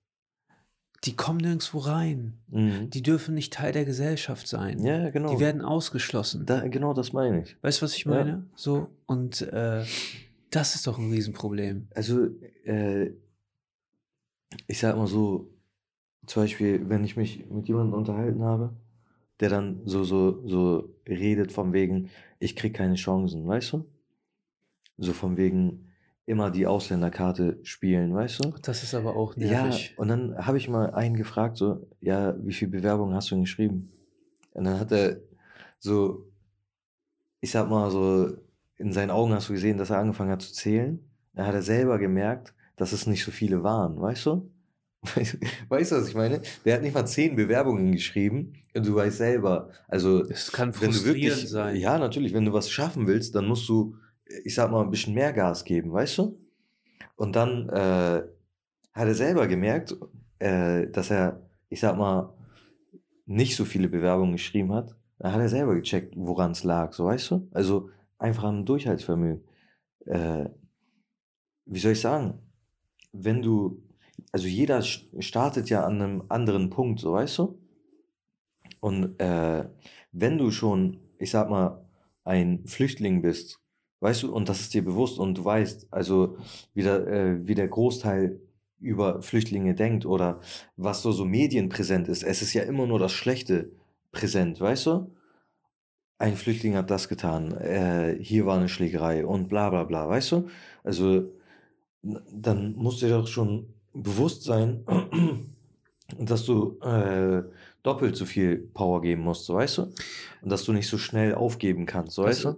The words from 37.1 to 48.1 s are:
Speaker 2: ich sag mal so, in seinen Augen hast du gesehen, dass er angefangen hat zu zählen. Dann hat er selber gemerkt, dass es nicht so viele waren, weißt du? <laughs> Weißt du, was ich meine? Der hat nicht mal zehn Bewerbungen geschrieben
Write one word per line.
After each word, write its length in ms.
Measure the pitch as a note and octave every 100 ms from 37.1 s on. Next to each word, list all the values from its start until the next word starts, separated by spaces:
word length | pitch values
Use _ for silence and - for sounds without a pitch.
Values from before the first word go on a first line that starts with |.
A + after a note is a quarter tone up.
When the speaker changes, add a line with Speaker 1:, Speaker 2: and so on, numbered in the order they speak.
| _ _ _
Speaker 2:
ich 120 | A#2+
sag 180 | A2+ G2
mal 220 | G#2+ G2+
so, 440 | F#2+ F#2+ F#2+ F2+ - - _ _ -
in 140 | G#2
seinen 200 | F#2+ G2+
Augen 220 | G2 A#2
hast 160 | G#2 G#2
du 40 |
gesehen, 240 | G2+ G2+ G2+
dass 120 | F#2+
er 80 | G2+
angefangen 320 | G#2+ G#2 G2
hat 100 | F#2+
zu 100 | -
zählen. 460 | - G#2+ A2 B2+ E3 - _ _
Dann 120 | - G2+
hat 60 |
er 80 | G2+
selber 380 | F2+ A#2 B2+ A2
gemerkt, 540 | G2 F#2+ G#2 B2 - _ _ -
dass 160 | F2+
es 160 | G#2 -
nicht 160 | G2
so 80 | -
viele 320 | - G#2+ F#2
waren, 380 | F#2+ A2 E2+ D#2
weißt 240 | F#2+ B2 D3+
du? 260 | F3 - _ _ _ _ _
<laughs> 640 | - - A2+ - A#2+ - A#2
Weißt 220 | C3+ F3+
du, 40 | D3
was 120 | G#2+
ich 60 | A2
meine? 260 | A2+ D3+ - - A2
Der 80 | A#2+
hat 60 |
nicht 120 | D3 C#3+
mal 100 | A2+
zehn 300 | - D#3 B2
Bewerbungen 560 | G#2 A#2+ C#3 G#2 F#2
geschrieben 600 | F2 -